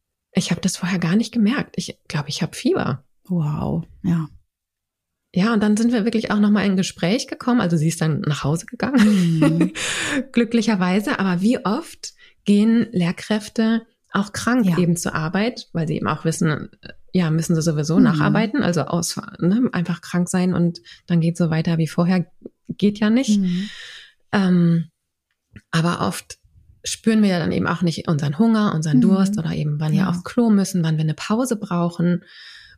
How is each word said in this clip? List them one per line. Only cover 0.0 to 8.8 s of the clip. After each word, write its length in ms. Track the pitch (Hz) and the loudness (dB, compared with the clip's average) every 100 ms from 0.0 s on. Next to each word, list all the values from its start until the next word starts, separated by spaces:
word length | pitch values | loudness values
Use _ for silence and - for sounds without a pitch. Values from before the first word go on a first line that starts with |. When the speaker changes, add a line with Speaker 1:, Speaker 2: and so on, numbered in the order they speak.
| _ _ _ | _ _ _
Speaker 1:
Ich 180 | - - | -4 -2
habe 100 | 175 | -2
das 160 | 185 - | -4 -4
vorher 220 | 175 185 | -4 -2
gar 160 | 170 | 0
nicht 180 | 202 233 | 0 0
gemerkt. 420 | 240 202 285 - - | 0 0 0 -4 -8
Ich 200 | - - - | -10 -12 -8
glaube, 220 | 156 143 | -6 -6
ich 120 | - | -6
habe 140 | 156 - | -6 -4
Fieber.“ 480 | 151 381 - 139 _ _ - | -2 0 -2 -6 _ _ -6
Speaker 2:
Wow, 560 | 175 147 151 - 156 165 - | -2 -2 -4 -4 -4 -6 -6
ja. 260 | 185 170 151 - _ _ _ _ _ _ _ _ _ | -2 -2 -4 -12 _ _ _ _ _ _ _ _ _
Speaker 1:
Ja, 180 | 180 214 | 0 2
und 100 | 226 | 2
dann 140 | 208 208 | 2 2
sind 160 | 233 | 2
wir 120 | 240 | 2
wirklich 260 | 214 220 - | 0 -2 0
auch 100 | 208 | 2
nochmal 240 | 208 208 | 4 4
in 80 | 190 | 2
ein 40 | 190 | 0
Gespräch 500 | 180 - 175 240 - | -2 -2 0 0 -4
gekommen. 320 | 320 - 240 | -6 0 2
Also 160 | 180 165 | 2 2
sie 120 | 156 | 0
ist 120 | 160 | 0
dann 200 | 160 143 | -2 0
nach 200 | - 143 | -2 -2
Hause 220 | 135 165 - | -2 -2 -6
gegangen, 720 | - | -6